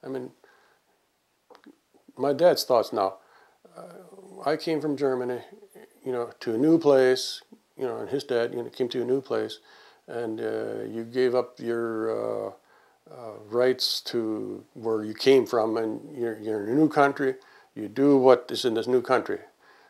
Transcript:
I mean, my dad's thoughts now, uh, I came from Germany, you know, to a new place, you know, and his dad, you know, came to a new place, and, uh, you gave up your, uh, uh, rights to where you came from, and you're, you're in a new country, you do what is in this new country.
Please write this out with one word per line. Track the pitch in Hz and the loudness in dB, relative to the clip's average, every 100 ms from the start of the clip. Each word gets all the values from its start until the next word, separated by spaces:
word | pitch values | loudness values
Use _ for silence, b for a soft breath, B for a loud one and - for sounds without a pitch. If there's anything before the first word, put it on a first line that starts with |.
I | 135 | -8
mean, | 131 127 _ b b b b b b _ _ _ _ _ - - - _ _ _ - | -10 -10 _ b b b b b b _ _ _ _ _ -20 -20 -20 _ _ _ -4
my | 139 | -2
dad's | 139 175 139 | 4 4 4
thoughts | - 123 107 | 2 2 2
now, | 120 95 - b b b b _ - | 0 0 -2 b b b b _ -20
uh, | - - - - - - - | -20 -20 -20 -20 -20 -8 -4
I | 156 | -4
came | 170 156 | -2 -4
from | 156 139 | -2 -2
Germany, | 139 127 123 123 - - - - - _ | 0 -2 -4 -6 -10 -20 -20 -20 -20 _
you | 131 | -8
know, | 123 117 - | -6 -6 -8
to | - | -4
a | 113 | 2
new | 151 165 | 4 4
place, | 151 135 127 127 - - _ - _ _ | 6 6 6 4 -2 -12 _ -20 _ _
you | 131 | -8
know, | 113 | -6
and | 107 | -6
his | 139 | -6
dad, | - 120 120 | -2 -2 -2
you | 127 | -4
know, | 120 | -10
came | - 123 | -6 -4
to | 127 | -2
a | |
new | 120 135 | -2 -2
place, | 131 113 110 - b b b b - | -2 -4 -4 -10 b b b b -12
and, | 117 117 110 | -8 -6 -6
uh, | 113 110 110 110 | -6 -6 -6 -8
you | 110 113 | -8 -8
gave | 113 123 127 | -6 0 2
up | 123 120 - | 2 -2 -6
your, | 120 117 117 113 110 | -4 -4 -4 -4 -4
uh, | 110 113 110 104 - b b b b _ | -4 -4 -6 -8 -10 b b b b _
uh, | 151 117 101 107 | -18 -16 -16 -6
rights | 113 127 123 - - | 0 2 2 -2 -4
to | - 120 113 107 107 98 98 | -6 -4 -4 -4 -6 -10 -14
where | - 113 113 | -10 -4 -4
you | 107 | -4
came | 107 - 135 | -2 6 6
from, | 113 120 110 113 | 6 0 0 0
and | 113 110 - 147 | -4 -6 -12 -6
you're, | 117 110 | -6 -6
you're | 107 107 | -6 -4
in | 101 | -2
a | |
new | 131 156 | 2 2
country, | 147 139 135 139 131 b b b | 4 2 2 -4 -4 b b b
you | - 107 | -12 -10
do | 110 143 139 | 0 4 6
what | 131 123 - | 8 6 4
is | 120 | -4
in | 131 | -2
this | 113 113 | -2 0
new | 127 | 0
country. | 117 127 - 98 - _ b b b | 2 0 0 -8 -8 _ b b b